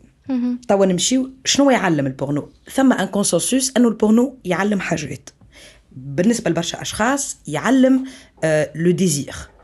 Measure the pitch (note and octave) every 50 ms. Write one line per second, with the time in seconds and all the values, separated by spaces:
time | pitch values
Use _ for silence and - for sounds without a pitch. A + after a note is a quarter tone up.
0 | _ _ _ _ _ - C4+ B3 A#3+ B3 B3 B3 - - G#3 G3 G3 F#3+ F3+ F3
1 | - - B3 C4 C4 - - - - - - - C#4+ C#4 B3+ G#3+ - F#3 D#3+ D3
2 | C3+ C3+ C3 - C#3 C3+ D3 C#3+ - - - _ _ - - - C4+ C4 A3+ -
3 | F#3+ F#3+ - G3+ G3+ - - B3 A#3+ - B3 C4 C4 - - A#3+ B3 A#3 G#3+ -
4 | A3 G#3+ A3 A#3 A#3+ C#4 - - - F3+ F3 D#3+ G3 G#3 G#3 F#3+ - - E3+ D3+
5 | D3 B2+ C#3 - _ - - _ - - - - - - - _ _ _ - B2+
6 | B2+ C#3 C#3 C#3+ F3+ A3+ A#3 A#3 - F3+ E3 E3+ E3+ - - - D3 - - -
7 | G#3+ B3 C#4 C#4 - - - - - - D3 D3 - G#3 C4 C4+ B3+ C4 C4+ C4
8 | C4 - - - - _ _ _ - D#3+ D#3 D#3 D3+ - - D3+ E3 F3 F3+ D3+
9 | F#3+ F3 D3+ C#3+ B2+ - - - - - _ _